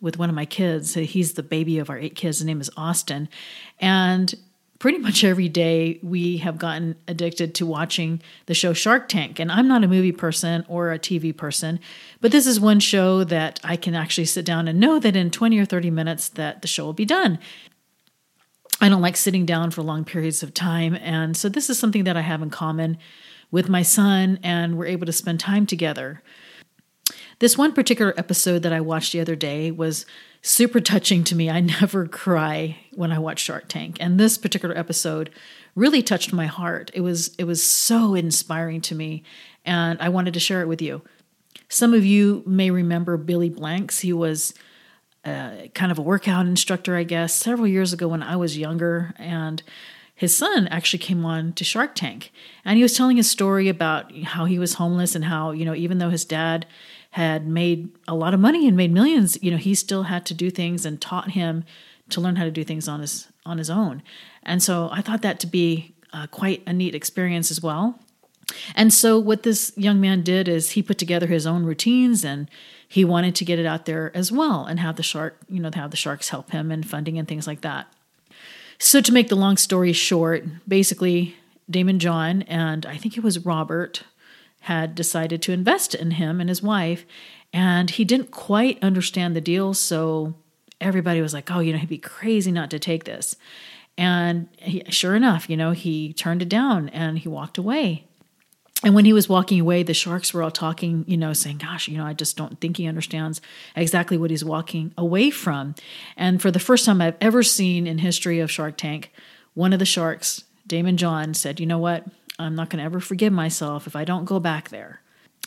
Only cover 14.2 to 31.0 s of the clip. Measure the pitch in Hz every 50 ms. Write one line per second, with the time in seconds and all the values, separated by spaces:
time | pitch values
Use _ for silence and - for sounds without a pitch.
14.2 | 165 160 - 185 170 170 170 165 165 165 160 175 214 294 320 302 220 220 185 190
15.2 | 180 170 160 - 226 226 226 208 202 190 - 180 170 175 165 160 160 165 160 156
16.2 | - - - - 156 151 - - - 170 - - 151 151 156 - 214 208 311 370
17.2 | 370 214 170 160 - - - - - - _ _ _ _ _ _ _ _ _ _
18.2 | _ _ _ _ _ _ _ _ _ - - - 190 202 196 185 175 175 175 -
19.2 | - 202 185 185 180 165 170 165 170 175 165 - 156 156 156 156 156 - - 170
20.2 | 156 160 156 - - 143 - - 175 180 165 170 165 165 170 - - 165 160 160
21.2 | 160 160 165 - - 202 196 294 277 - 254 - - 226 202 220 185 185 175 170
22.2 | 156 170 165 156 160 151 139 - 170 156 156 160 160 160 165 165 - - - -
23.2 | - - - - - _ - 175 180 185 190 180 175 - - - 202 202 196 190
24.2 | 190 190 190 185 185 175 175 170 170 170 170 165 170 170 180 175 175 170 160 -
25.2 | - 175 165 165 - - 196 208 208 202 196 165 170 156 147 - 131 131 147 147
26.2 | _ - - - - - - - - _ _ _ _ _ _ _ - - - -
27.2 | - - - - 240 233 233 - 277 311 - - 254 - 247 233 220 196 - -
28.2 | 165 - 185 - - 185 180 175 165 170 165 160 160 160 160 160 156 - - 170
29.2 | 165 165 165 147 156 147 143 151 156 165 160 160 165 160 156 151 - - - -
30.2 | - - _ _ - - - - 233 240 - 240 - - 185 196